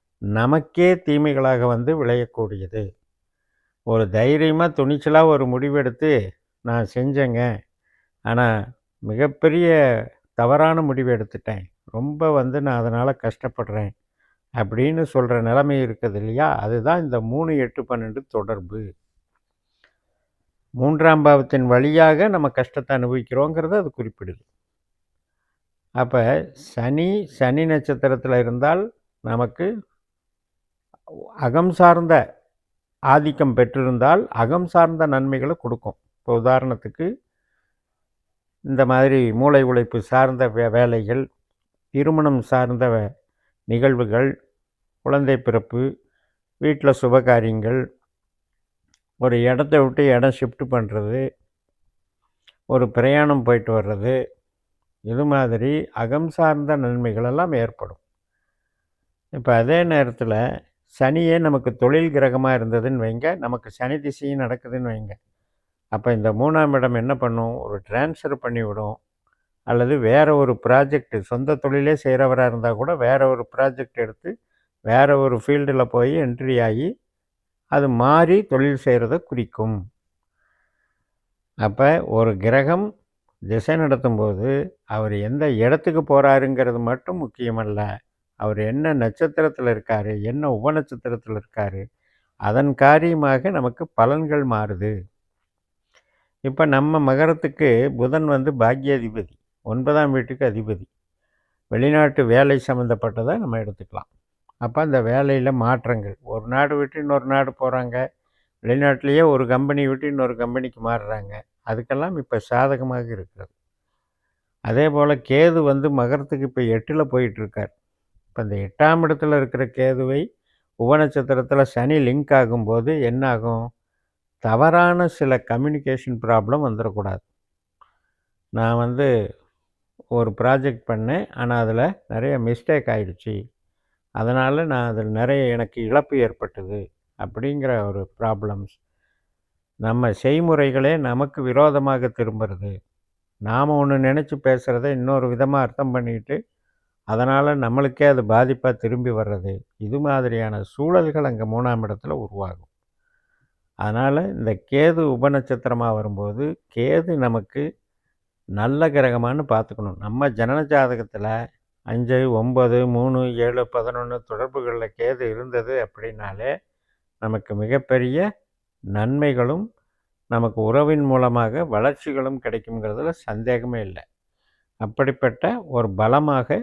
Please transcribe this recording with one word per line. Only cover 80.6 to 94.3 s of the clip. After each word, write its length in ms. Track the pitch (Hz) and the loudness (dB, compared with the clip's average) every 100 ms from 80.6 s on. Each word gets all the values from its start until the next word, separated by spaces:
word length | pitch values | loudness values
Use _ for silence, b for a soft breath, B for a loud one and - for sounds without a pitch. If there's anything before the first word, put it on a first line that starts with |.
| _ _ _ _ _ _ _ _ _ - | _ _ _ _ _ _ _ _ _ -4
அப்ப 320 | 107 104 139 165 | -4 2 2 2
ஒரு 280 | - 110 113 98 | 0 0 0 0
கிரகம் 500 | 107 131 139 175 208 - _ _ _ _ | 2 2 2 0 -2 -10 _ _ _ _
திசை 320 | 95 110 - 160 | -6 -4 0 0
நடத்தும்போது 720 | 151 127 127 107 107 95 123 139 185 - | 2 0 0 0 -2 -2 -2 -2 -4 -12
அவர் 300 | - 107 107 104 | -10 -6 -4 -4
எந்த 240 | 107 143 151 | -4 -2 0
இடத்துக்கு 480 | 113 117 151 165 160 | 2 2 2 0 -2
போறாருங்கிறது 800 | 151 139 139 135 135 127 123 117 | 2 4 6 4 2 0 0 0
மட்டும் 400 | 117 131 - 180 | -2 -4 -6 -8
முக்கியமல்ல, 600 | 127 - 117 113 107 104 104 98 _ _ _ - | -8 -6 -6 -4 -4 -4 -6 -8 _ _ _ -8
அவர் 180 | 107 107 | -4 -2
என்ன 360 | 107 135 160 | -2 -2 0
நட்சத்திரத்துல 800 | 143 113 - 160 147 156 - 123 | 0 -2 0 -2 0 -2 0 -2
இருக்காரு, 400 | 107 - 110 101 107 | -2 -2 -4 -2 -4
என்ன 280 | 107 139 147 | -4 -4 -2
உபநட்சத்திரத்துல 880 | 110 131 156 147 123 123 117 110 107 | -2 0 -2 -4 -8 -8 -8 -8 -10
இருக்காரு, 440 | - - 101 95 104 _ _ _ _ - | -8 -6 -6 -6 -12 _ _ _ _ -8
அதன் 320 | 101 117 143 | -2 0 0
காரியமாக 760 | 127 139 156 170 160 143 131 185 | 4 6 6 4 0 0 0 -2
நமக்கு 360 | 175 127 - 160 - | -2 -4 -6 -6 2
பலன்கள் 480 | 117 151 156 | 2 2 0